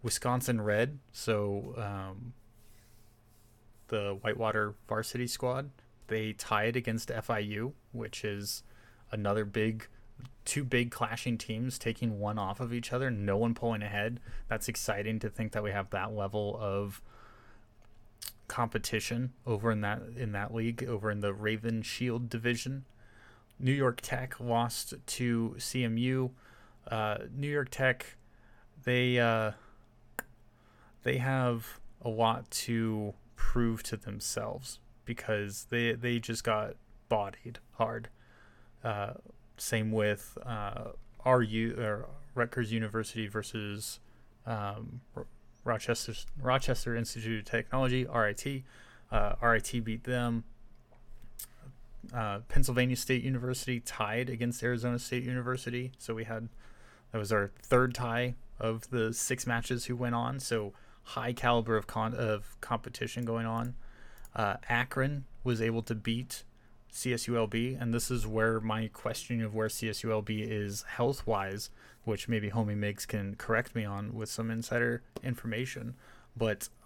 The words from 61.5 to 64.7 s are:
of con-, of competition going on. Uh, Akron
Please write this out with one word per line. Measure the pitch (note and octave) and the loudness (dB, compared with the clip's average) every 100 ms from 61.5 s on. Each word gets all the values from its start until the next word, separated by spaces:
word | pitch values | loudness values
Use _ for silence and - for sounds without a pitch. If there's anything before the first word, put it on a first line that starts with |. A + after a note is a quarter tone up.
| A#2+ A2+ A2 | 4 4 2
of | - | 2
con-, | A2+ A2 | -2 -2
of | - A#2 G#2+ - - | 0 0 0 -2 -10
competition | - A#2 - - A2+ - | -2 -2 -2 -6 -4 -2
going | A#2+ A2+ | -2 0
on. | A2+ A2+ A#2+ B2 - - - - - - | 0 0 -2 -4 -10 -12 -16 -14 -10 0
Uh, | G#2 - | 0 0
Akron | - | 0